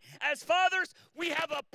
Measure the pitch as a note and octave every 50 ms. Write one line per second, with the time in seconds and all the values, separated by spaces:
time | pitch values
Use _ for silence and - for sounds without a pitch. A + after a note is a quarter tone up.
0 | _ - - - - D4 C#4+ - - - E4+ F4+ F#4 - F#4 F#4 F4 - - _
1 | - _ - D4 E4+ E4+ C#4+ D#4 E4 D#4+ D4+ C#4+ - _